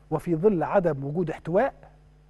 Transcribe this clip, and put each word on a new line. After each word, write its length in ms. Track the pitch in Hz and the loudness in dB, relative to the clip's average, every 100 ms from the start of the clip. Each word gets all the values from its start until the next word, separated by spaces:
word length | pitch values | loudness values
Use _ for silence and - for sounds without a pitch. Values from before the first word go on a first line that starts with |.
| - | -6
وفي 240 | 156 180 160 | -6 -2 2
ظل 280 | 202 185 | 2 2
عدم 400 | 135 185 170 139 | 2 2 0 0
وجود 260 | 139 156 165 | -4 -4 -4
احتواء، 440 | - - 180 269 - - - - - _ | -6 -2 0 0 -2 -18 -20 -20 -20 _